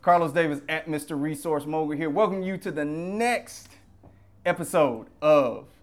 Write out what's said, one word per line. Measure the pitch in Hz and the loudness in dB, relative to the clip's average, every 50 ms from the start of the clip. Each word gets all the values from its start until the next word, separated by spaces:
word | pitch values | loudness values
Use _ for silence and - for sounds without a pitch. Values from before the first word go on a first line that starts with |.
Carlos | - 180 175 175 170 156 139 | 6 6 6 6 4 2 2
Davis | 170 165 156 147 143 139 | 0 0 0 0 -4 -4
at | - 160 160 - 160 | -4 -6 -6 -4 -4
Mister | 156 147 147 - 165 | -6 -6 -6 -6 -6
Resource | 143 143 156 156 151 - 170 156 147 143 | -4 -4 -4 -4 -6 -2 -2 -2 -2 -2
Mogul | 151 156 156 160 147 151 | -2 -2 -2 -2 -2 -2
here. | 143 165 156 | -4 -4 -2
Welcome | 143 196 220 202 190 196 185 | 2 2 2 2 2 -4 -4
you | 185 190 | -6 -6
to | 185 - 190 | -6 -8 -6
the | 156 151 147 | -6 -4 -6
next | 147 151 160 170 180 202 214 233 240 240 208 - - - - - - - - _ _ _ _ _ - - _ _ _ _ _ _ | -4 -6 -6 -8 -6 -4 -2 0 0 0 -2 -6 -10 -20 -20 -20 -20 -20 -20 _ _ _ _ _ -20 -20 _ _ _ _ _ _
episode | - - - 165 - - 175 151 135 117 110 104 - - _ | -2 -2 -2 -4 -2 2 2 2 2 2 -4 -10 -16 -14 _
of | - 151 151 147 135 120 107 - - - _ _ | 4 6 6 6 6 2 -2 -6 -12 -18 _ _